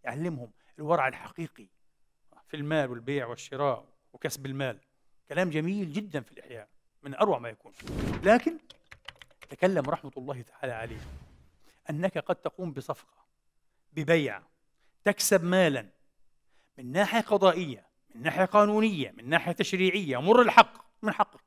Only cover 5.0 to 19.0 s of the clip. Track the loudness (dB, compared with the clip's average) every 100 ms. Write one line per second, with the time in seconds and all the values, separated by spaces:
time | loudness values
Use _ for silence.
5 | _ _ _ -2 0 -2 -2 -4 -6 -8
6 | -6 -10 -10 -20 -18 -18 -20 _ _ _
7 | -14 0 0 0 -4 -14 -20 -20 -10 -6
8 | -6 0 4 4 4 -6 _ -20 _ -20
9 | -20 _ -20 _ -20 0 2 2 -2 -4
10 | -6 -14 -12 -12 -14 -10 -8 -8 -10 -12
11 | -16 -18 -20 -20 _ _ -20 _ -10 -4
12 | -4 -4 -6 -6 -6 -8 -10 -10 -10 -12
13 | _ _ _ _ _ _ _ _ _ -8
14 | 2 2 2 -8 _ _ _ _ _ _
15 | -2 0 2 2 4 4 4 2 -8 _
16 | _ _ _ _ _ _ _ -18 -6 -2
17 | 0 0 0 4 4 4 -6 -10 _ _
18 | _ -8 -4 0 4 4 4 4 2 0